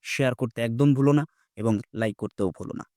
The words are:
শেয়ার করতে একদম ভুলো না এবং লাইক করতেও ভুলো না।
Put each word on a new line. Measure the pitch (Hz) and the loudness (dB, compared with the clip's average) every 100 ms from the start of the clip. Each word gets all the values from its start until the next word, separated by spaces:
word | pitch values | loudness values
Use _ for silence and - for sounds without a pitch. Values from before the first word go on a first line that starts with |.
শেয়ার | - - 131 123 | -8 -2 -2 0
করতে | 123 - | -6 -4
একদম | 117 113 143 | -4 2 4
ভুলো | 135 139 | 4 4
না | 147 156 _ _ - | 2 0 _ _ -4
এবং | 110 104 - | 0 0 -4
লাইক | 107 110 104 | -4 -4 -4
করতেও | 104 - 98 | -10 -4 -4
ভুলো | - - | -4 -12
না। | - - | -12 -14